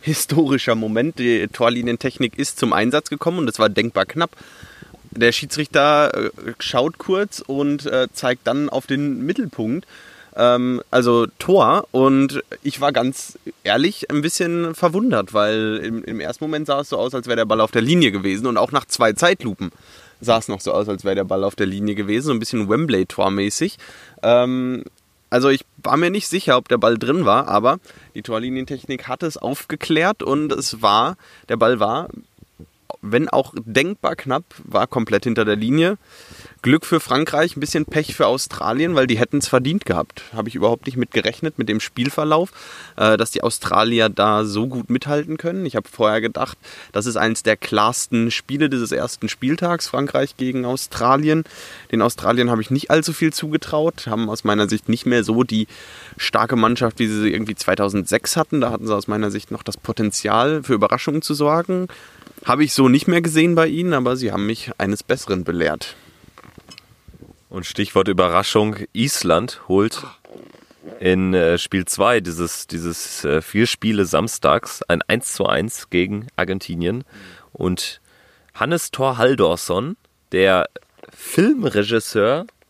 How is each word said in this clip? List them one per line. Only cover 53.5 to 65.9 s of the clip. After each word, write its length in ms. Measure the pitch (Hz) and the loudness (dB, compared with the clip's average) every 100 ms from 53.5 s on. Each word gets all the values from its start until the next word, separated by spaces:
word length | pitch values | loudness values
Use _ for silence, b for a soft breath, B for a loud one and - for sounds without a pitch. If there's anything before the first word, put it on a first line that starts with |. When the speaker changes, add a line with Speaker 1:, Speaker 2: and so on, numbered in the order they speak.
| 151 - 151 160 - - | -4 -2 0 0 -2 -6
Speaker 1:
haben 220 | 110 113 | -4 -2
aus 160 | 113 107 | -4 -2
meiner 240 | 104 104 | 0 2
Sicht 180 | 107 - | 0 -2
nicht 180 | 113 - | -2 2
mehr 200 | 120 104 | 0 2
so 180 | 113 | 0
die 240 | 123 110 110 B B B B B | 2 0 -4 B B B B B
starke 400 | - 110 117 131 | -2 0 0 2
Mannschaft, 440 | 110 120 120 - | 2 2 -2 0
wie 80 | 113 | -2
sie 260 | 107 107 | 2 0
irgendwie 220 | 95 107 104 | 0 -4 -6
zweitausendsechs 840 | - 95 101 101 87 - - - | -2 0 0 0 0 -2 0 -4
hatten. 240 | 156 156 | -2 0
Da 100 | 120 | -2
hatten 160 | 113 110 | -2 -2
sie 80 | 104 | -4
aus 140 | 101 | -2
meiner 220 | 107 107 | -4 -2
Sicht 200 | 101 - | -4 -8
noch 120 | - | -12
das 120 | - - | -10 -12
Potenzial 880 | - 113 104 - 104 107 131 156 | -8 -2 -2 -2 0 2 2 0
für 120 | 135 117 | 0 2
Überraschungen 460 | 101 123 - 151 | 2 0 -2 -4
zu 120 | - | -4
sorgen. 560 | 147 147 160 170 185 180 B B B B B - | 0 2 0 0 -4 -4 B B B B B -2
Habe 180 | 127 | 2
ich 100 | 151 | 2
so 140 | - 131 | 6 6
nicht 200 | 131 - | 6 4
mehr 140 | 175 | 2
gesehen 340 | 170 160 165 170 | 2 4 4 4
bei 120 | 160 | 2
ihnen, 260 | 151 180 | 2 0
aber 220 | 151 123 127 | 0 0 0
sie 160 | 123 | -2
haben 140 | 95 101 | -2 -2
mich 260 | 113 - - | -4 -8 -4
eines 260 | 95 104 | -2 -2
Besseren 400 | - - - 95 | -2 -4 -2 -4
belehrt. 520 | 85 85 78 76 - | -2 0 0 -2 -8